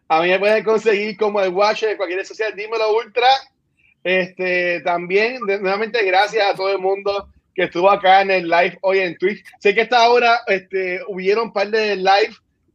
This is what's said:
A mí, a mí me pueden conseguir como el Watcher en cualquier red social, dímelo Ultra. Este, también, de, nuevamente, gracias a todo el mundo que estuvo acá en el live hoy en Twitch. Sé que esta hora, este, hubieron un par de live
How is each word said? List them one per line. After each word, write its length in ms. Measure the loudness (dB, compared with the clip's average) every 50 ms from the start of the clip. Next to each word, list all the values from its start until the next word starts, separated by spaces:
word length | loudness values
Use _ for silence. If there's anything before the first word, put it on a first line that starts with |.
| _ 0
A 60 | 0
mí, 80 | 2
a 0 |
mí 60 | 2 2
me 80 | 0 0
pueden 240 | 2 2 0 0 0
conseguir 520 | 0 0 0 2 0 0 0 -2 -4 -4
como 240 | -2 -2 -2 0 0
el 100 | -2 0
Watcher 400 | 0 0 0 0 0 -2 -2 -4
en 60 | -4 -4
cualquier 200 | -6 -6 -6 -6
red 80 | -8
social, 260 | -8 -8 -8 -6 -6 -6
dímelo 400 | -10 -10 -6 -4 -2 -2 0 0
Ultra. 320 | -2 -4 -4 -4 0 2 2 2 0 -2 _ _ _ _ _ _ _ _ _ _ _
Este, 760 | -4 -2 -2 -2 -2 -4 -6 -6 -4 -4 -2 -2 -2 -2 -4 -4
también, 580 | -4 -4 -4 -4 -2 -2 0 0 0 -2 -4 -6 -6
de, 140 | -4 -4 -4
nuevamente, 440 | -2 -4 -2 -4 -4 -4 -2 -2 0
gracias 480 | 0 2 2 0 0 0 0 0 0
a 20 | -2
todo 160 | -2 -2 -4
el 60 | -2 -2
mundo 500 | -2 -2 -2 -2 -4 -4 -6 -6 -8 -12 _ _ _ _ _
que 100 | -4 -4
estuvo 260 | -4 0 2 4 4
acá 320 | 4 4 4 6 6 6
en 80 | 4 4
el 180 | 0 0 0 0
live 300 | 2 2 2 0 -2 -4
hoy 200 | -2 0 0 0
en 160 | 0 -2 -4 -4
Twitch. 260 | -4 -4 -4 -6 -14 -20 -8 _
Sé 140 | 0 0 2
que 80 | 2
esta 260 | 0 2 4 4 4 6
hora, 320 | 4 4 4 4 2 2 0
este, 540 | -2 -2 -2 -4 -6 -6 -4 -4 -4 -6 -8 -8
hubieron 420 | -10 -10 -4 0 0 0 0 0 -2
un 40 |
par 160 | -2 -4 -2 -2
de 280 | -2 -2 0 -2 -2
live 380 | 0 2 4 4 4 2 0 -4 -10 _ _ _ _ _ _